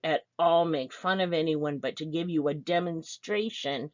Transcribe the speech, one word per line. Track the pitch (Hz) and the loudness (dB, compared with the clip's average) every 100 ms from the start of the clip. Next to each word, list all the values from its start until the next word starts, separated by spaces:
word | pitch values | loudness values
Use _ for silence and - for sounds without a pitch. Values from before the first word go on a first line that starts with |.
at | 160 151 - - | 0 0 -2 2
all | 170 170 170 | 4 6 4
make | 151 131 | 0 -2
fun | - 185 190 | -4 -2 0
of | 180 | 2
anyone, | 170 160 156 147 143 | 2 2 2 0 -2
but | 127 - | -4 -6
to | 156 | -4
give | 160 175 | -4 0
you | 160 143 | 0 0
a | |
demonstration | 147 143 175 175 165 160 - - 208 220 - 139 139 147 | 0 0 0 0 -4 -8 -12 -4 -2 -2 -4 -4 -4 -4